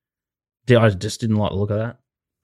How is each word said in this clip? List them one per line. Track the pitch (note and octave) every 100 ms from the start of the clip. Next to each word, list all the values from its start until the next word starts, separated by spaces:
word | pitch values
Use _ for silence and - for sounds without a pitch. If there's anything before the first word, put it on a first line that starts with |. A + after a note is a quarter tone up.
| _ _ _ _ _ _ -
Di-, | A#2
I | A2+
just | F#2 G#2+ -
didn't | A2+ G#2+
like | G2+
the | F#2
look | G#2
of | G#2+
that. | A2+ - _ _ _ _